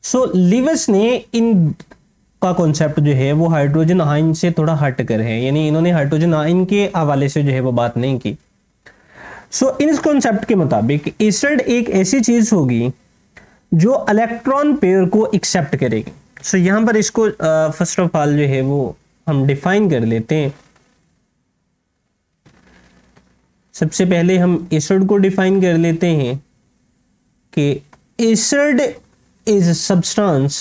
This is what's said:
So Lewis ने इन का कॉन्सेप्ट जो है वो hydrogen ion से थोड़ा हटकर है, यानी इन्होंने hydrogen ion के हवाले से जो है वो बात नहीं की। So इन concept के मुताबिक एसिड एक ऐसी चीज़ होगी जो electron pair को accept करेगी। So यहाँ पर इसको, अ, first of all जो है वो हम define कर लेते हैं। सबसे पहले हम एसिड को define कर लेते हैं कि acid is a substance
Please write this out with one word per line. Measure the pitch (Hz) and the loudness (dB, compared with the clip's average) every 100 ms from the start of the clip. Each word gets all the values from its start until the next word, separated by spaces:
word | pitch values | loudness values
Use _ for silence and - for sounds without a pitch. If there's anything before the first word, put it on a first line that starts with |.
So | - 247 254 | -2 -2 0
Lewis | 185 180 226 269 330 - | 2 2 2 2 -2 0
ने | 196 220 254 - | 0 2 -2 -4
इन | 233 233 202 160 147 - - _ _ _ _ | -2 0 2 0 -2 -16 -20 _ _ _ _
का | 185 | -4
कॉन्सेप्ट | 180 165 147 156 151 | 0 0 0 -2 0
जो | 147 | 0
है | 135 135 | 0 0
वो | 151 165 | 0 0
hydrogen | 160 143 151 160 185 | 0 0 0 2 2
ion | 151 147 160 | 0 0 0
से | 160 175 | 0 -2
थोड़ा | 170 156 | 0 -2
हटकर | 156 143 127 120 110 | 0 -2 -2 -2 -2
है, | 113 113 | -2 -2
यानी | 127 147 156 | 0 0 0
इन्होंने | 156 175 | 0 2
hydrogen | 165 143 156 170 | 0 0 0 2
ion | 156 151 180 | 0 0 0
के | 185 202 196 180 | 0 0 0 -2
हवाले | 151 139 139 | 0 0 0
से | 151 | 0
जो | 143 | 0
है | 131 | 0
वो | 127 | 0
बात | 120 117 117 | 0 -2 -2
नहीं | 131 131 | -4 -4
की। | - - _ _ _ _ - _ _ - - - - | -6 -10 _ _ _ _ -20 _ _ -20 -20 -20 -12
So | - 262 262 | -2 -2 0
इन | 294 285 | 0 0
concept | 320 285 254 208 | 0 0 0 -2
के | - | 0
मुताबिक | 208 151 110 113 147 - - | 0 0 0 0 -2 -4 -2
एसिड | 214 190 277 294 | 0 0 0 -2
एक | - 247 233 | 0 -2 0
ऐसी | 190 190 226 | 0 0 0
चीज़ | 226 240 214 | 2 2 2
होगी | 202 131 117 123 - _ _ _ - - _ _ | 2 2 0 -2 -6 _ _ _ -20 -20 _ _
जो | 170 196 269 - | 2 2 2 0
electron | 214 226 233 262 269 294 269 | 0 0 -4 -2 0 0 0
pair | 185 190 185 | 2 2 2
को | 214 220 | 0 0
accept | 202 - 185 147 - | -2 -2 -4 -2 -2
करेगी। | 127 110 - - _ - | -2 -4 -6 -18 _ -16
So | - | -2
यहाँ | 190 180 202 226 | 0 2 2 2
पर | 220 | 0
इसको, | - - | 0 0
अ, | 220 214 160 156 156 | -2 0 -2 0 0
first | 147 175 - | -2 -4 -2
of | 175 | 0
all | 165 147 147 | 0 0 2
जो | 143 | 0
है | 135 | 0
वो | 131 143 120 80 _ _ - | 0 -2 -4 -8 _ _ -4
हम | 143 135 | 0 0
define | 139 180 202 208 | 0 0 0 2
कर | 135 | 0
लेते | 113 113 110 | 0 -2 -2
हैं। | 156 139 - _ _ _ _ _ _ _ _ _ _ _ _ _ _ _ _ _ _ _ _ _ _ _ _ _ _ _ _ _ _ _ | -2 -2 -6 _ _ _ _ _ _ _ _ _ _ _ _ _ _ _ _ _ _ _ _ _ _ _ _ _ _ _ _ _ _ _
सबसे | - 160 - 180 | -4 -4 0 0
पहले | 175 170 185 | 2 2 2
हम | 180 165 - | 2 0 0
एसिड | 156 - 190 190 | -4 0 0 2
को | 202 | 2
define | 190 190 185 196 | 2 2 0 2
कर | 185 170 | 2 2
लेते | 170 165 180 | 0 0 0
हैं | 160 123 139 _ _ _ _ _ _ _ _ _ _ _ - | 0 -2 -6 _ _ _ _ _ _ _ _ _ _ _ -2
कि | 143 143 _ - _ - | -2 -2 _ -20 _ -2
acid | 226 220 - 285 294 277 523 - _ _ _ _ - | 0 2 0 0 2 2 -2 -6 _ _ _ _ 0
is | 208 | 2
a | 175 165 | 2 0
substance | - 185 - - 202 143 143 - | 0 0 0 -2 0 0 0 -4